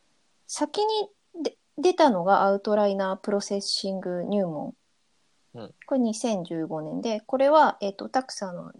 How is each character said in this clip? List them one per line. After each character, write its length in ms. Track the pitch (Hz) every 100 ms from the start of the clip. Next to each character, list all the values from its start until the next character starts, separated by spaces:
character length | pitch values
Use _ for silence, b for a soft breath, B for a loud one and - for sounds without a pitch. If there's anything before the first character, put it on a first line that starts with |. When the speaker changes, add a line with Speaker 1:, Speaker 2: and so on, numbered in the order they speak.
| _ _ _ _ -
Speaker 1:
先 380 | - 302 403 427
に 240 | 440 403 _ _ 349
で-、 140 | 269 - _ -
出 160 | 349
た 160 | 359 302
の 140 | 185
が 200 | 180 196
ア 100 | 196
ウ 60 | 196
ト 160 | 214 208
ラ 120 | 202
イ 80 | 196
ナ 180 | 190
ー 40 | 190
プ 140 | -
ロ 100 | 202
セ 160 | - 202
ッ 40 |
シ 300 | - - 196
ン 80 | 190
グ 240 | 185 180
入 220 | 175 202 180
門。 280 | 151 - - _ _ _ _ _ _ _
Speaker 2:
う 80 | 120
ん。 120 | 107 - -
Speaker 1:
こ 100 | 269
れ 40 |
二 160 | 233 214
千 280 | 247 202
十 220 | 170 165 160
五 160 | 160
年 200 | 151 170
で、 200 | 226 214
こ 160 | - 262
れ 120 | 277
は、 280 | 311 254 -
え 80 | 202
っ 60 | -
と、 140 | 214
タ 140 | 262
ク 100 | 262
さ 180 | - 190
ん 40 | 170
の 160 | 170 -